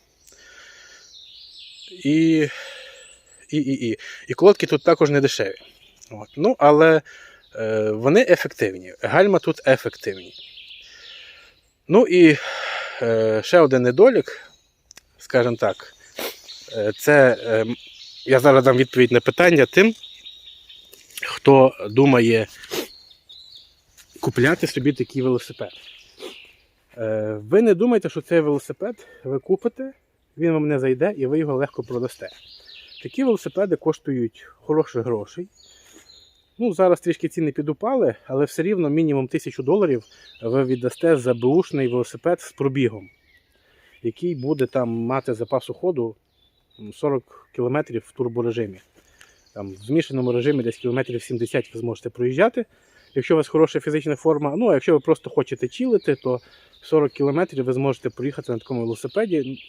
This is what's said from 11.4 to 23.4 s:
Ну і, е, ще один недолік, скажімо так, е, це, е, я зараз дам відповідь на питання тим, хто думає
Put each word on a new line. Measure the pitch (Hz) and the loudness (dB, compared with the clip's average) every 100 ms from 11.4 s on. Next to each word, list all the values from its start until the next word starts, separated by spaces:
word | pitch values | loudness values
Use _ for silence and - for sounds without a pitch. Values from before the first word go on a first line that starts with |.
| - _ _ _ - | -20 _ _ _ 2
Ну | 180 254 | 4 6
і, | 180 165 147 - - - - - - | 8 8 6 -2 -10 -8 -8 -10 -6
е, | 117 113 110 110 | -2 0 0 -2
ще | - 180 | 2 4
один | 151 131 | 6 4
недолік, | 123 127 226 226 - - - _ _ _ _ - _ _ | 2 6 6 4 -2 -8 -20 _ _ _ _ -20 _ _
скажімо | - 131 120 117 | -2 0 0 0
так, | 107 95 - - - - - - - - - 113 | -4 -4 -10 -20 -20 -12 -12 -12 -20 -20 -14 -6
е, | 107 107 | -6 -4
це, | - 147 131 117 120 | 2 6 6 4 0
е, | 110 110 120 - - - - - | -2 -2 -6 -12 -20 -20 -10 2
я | 131 | 4
зараз | 139 135 | 6 6
дам | 131 127 | 6 2
відповідь | 131 127 123 | 2 2 4
на | 120 | 2
питання | - - 180 165 127 | 0 2 4 6 4
тим, | - 214 220 - - - - - - - - - - _ - | 4 2 2 -12 -20 -20 -20 -20 -20 -20 -20 -20 -20 _ -16
хто | - - - 135 131 - 98 | -12 -2 6 8 6 4 -4
думає | 110 139 127 117 113 107 - - - - - _ _ _ - | 2 4 6 4 2 -2 -10 -14 -12 -12 -16 _ _ _ -20